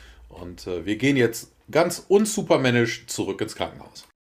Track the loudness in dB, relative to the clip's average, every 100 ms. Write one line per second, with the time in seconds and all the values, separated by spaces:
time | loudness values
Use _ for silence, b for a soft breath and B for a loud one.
0 | B B -20 -18 -16 -14 -8 -8 -4 0
1 | 2 2 2 0 -12 _ _ 2 2 -2
2 | 2 4 4 -2 2 2 4 2 2 -2
3 | -10 -6 -4 -4 -6 -4 -6 -6 -20 -20
4 | -20 _